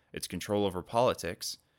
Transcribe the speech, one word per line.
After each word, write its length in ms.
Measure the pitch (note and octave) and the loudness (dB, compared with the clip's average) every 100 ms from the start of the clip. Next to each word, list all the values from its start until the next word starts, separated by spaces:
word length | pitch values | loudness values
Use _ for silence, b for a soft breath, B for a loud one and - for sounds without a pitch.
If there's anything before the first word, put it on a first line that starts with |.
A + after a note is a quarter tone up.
| b | b
its 140 | - - | -10 -6
control 360 | F2+ - G#2 | -6 0 2
over 200 | G2+ F2+ | 2 0
politics, 760 | E2 A#2 B2 - E2+ G2+ - - b | -2 2 4 2 -2 -6 -8 -10 b